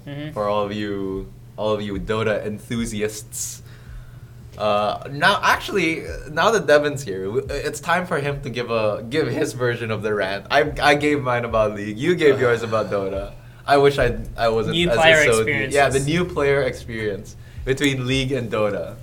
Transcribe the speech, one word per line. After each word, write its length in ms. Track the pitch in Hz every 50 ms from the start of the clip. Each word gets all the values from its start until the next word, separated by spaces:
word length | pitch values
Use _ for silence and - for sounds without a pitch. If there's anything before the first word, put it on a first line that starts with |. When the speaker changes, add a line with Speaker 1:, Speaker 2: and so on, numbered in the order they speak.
| - 147
Speaker 1:
Mm-hmm. 240 | 143 143 147 151 151
Speaker 2:
for 140 | 107 104 104
all 140 | 104 104 104
of 80 | 98 104
you, 580 | 104 107 104 101 98 98 95 95 95 95 - - - - - - -
all 140 | 104 107 107
of 80 | 104
you 180 | 104 104 98 95
Dota 440 | 87 85 107 110 110 110 104 95 -
enthusiasts. 1160 | 107 104 101 - - 123 117 117 113 110 104 104 107 - - - - - - - - - - - - - - - - - - - - - - - - - - - - - -
Uh, 500 | 101 107 104 104 104 104 - - - -
now, 280 | 139 143 160 185 202 - -
actually, 600 | 175 247 - - - 359 202 170 160 160 156 90 82 82 76 - -
now 180 | 156 165 170 208
that 140 | 226 202 160
Devin's 380 | 139 147 147 147 147 143 131 -
here, 220 | - 95 95 95
w-, 200 | 95 107 131 135 131
it's 300 | 143 143 120 151 147 -
time 240 | - 170 170 180 180 175
for 120 | 175 151
him 220 | 139 143 143 139
to 80 | - 139
give 220 | 117 120 120 113
a, 340 | 117 113 110 107 101 92 113 113
give 180 | 123 156 147 127
his 240 | 120 143 151 - -
version 380 | 123 127 120 120 117 120 110
of 100 | 110 98
the 120 | 98 107 107
rant. 320 | 104 98 92 98 101 101 -
I, 220 | 123 120 147 147 139 -
I 140 | 123 147 147
gave 260 | 147 147 147 147 139
mine 220 | 127 127 123 120 120
about 320 | 117 110 113 107 107 104
League. 220 | 101 101 107 104 110
You 180 | 135 165 180
gave 240 | 165 160 147 135 117
yours 240 | 127 123 120 113 113
about 260 | 110 110 110 107 95
Dota. 440 | 104 101 98 95 95 98 101 - - - - - - - - -
I 100 | 139 143
wish 200 | 139 143 139 143
I, 180 | 127 120 110 107 - - - -
I 100 | 113 117
wasn't 260 | 113 113 110 110 - 165
Speaker 1:
New 120 | 175 175
Speaker 2:
as 60 | - -
Speaker 1:
player 320 | 160 165 160 156 147 135
Speaker 2:
associated. 440 | 117 113 113 113 147 139 131 131 127
Yeah, 160 | 143 139 131
the 80 | 127 135
Speaker 1:
experiences. 100 | 139 147
Speaker 2:
new 180 | 160 175 185 170 -
player 280 | 156 143 139 139 139 139
experience 720 | 127 113 - - - 117 113 110 104 98 95 - - - - - - - - -
between 420 | - 131 131 147 143 135 127 127 123
League 240 | 131 135 135 131
and 180 | 139 127 117 107
Dota. 460 | 98 110 107 104 98 92 85 - - -